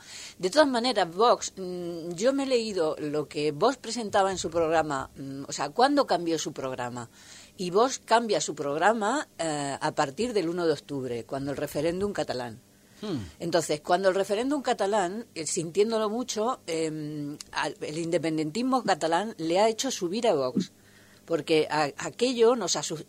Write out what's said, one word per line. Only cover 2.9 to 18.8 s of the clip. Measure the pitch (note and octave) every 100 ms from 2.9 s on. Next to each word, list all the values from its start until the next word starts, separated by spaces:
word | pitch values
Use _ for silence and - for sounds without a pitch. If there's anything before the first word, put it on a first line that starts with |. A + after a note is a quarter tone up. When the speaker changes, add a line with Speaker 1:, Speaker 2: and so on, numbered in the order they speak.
| -
Speaker 1:
lo | D3+ D3 C#3+
que | D#3 D3
Vox | D3 G#3+ C#4
presentaba | - A3+ G#3+ G#3+ G3
en | F#3
su | F3
programa, | E3 D#3+ E3 D#3 C#3 C3+ -
mm, | C3+ C3+ C#3
o |
sea, | - C3+
¿cuándo | D3 B3+ C#4+ C4
cambió | F3 E3+ D#3+
su | D#3+
programa? | C#3 C3 C3 B2 B2 A#2 - - - - -
Y | F3+
Vox | F3+ B3+ B3
cambia | - A3 A#3 F3+
su | - D3+
programa, | C#3+ C#3+ F3+ A#3 G#3 C4+ - -
eh, | E3 D3 C#3+ C3
a | D#3
partir | D3+ D3 D3 A#3+
del | G#3 E3
uno | F3 E3+
de |
octubre, | C#3+ - C#3+ B2+ A#2+ A2+
cuando | C#3 C#3
el | C#3
referéndum | C#3+ D3 D#3 F3+ G3+
catalán. | F#3 D3 B2 A#2+ G#2+ - _ _ -
Speaker 2:
Hmm. | G#3+ D3+ F#2+ -
Speaker 1:
Entonces, | E3+ E3+ D3+ D3
cuando | - F3+ G3
el | F#3
referéndum | F#3+ G#3 B3+ D4
catalán, | B3+ A#3+ G3 G#3+ F3 G#3 A#3 -
eh, | D3+
sintiéndolo | - E3 E3 G#3 A3 G#3+
mucho, | A3 B3 A3 A3 B3+ -
em, | E3 D#3+ D#3 D3+ D3+ C#3+ D3 -
al, | - D3+ -
el | D3+ D3+
independentismo | E3 E3+ D#3+ D#3 D#3 D#3 C4 B3+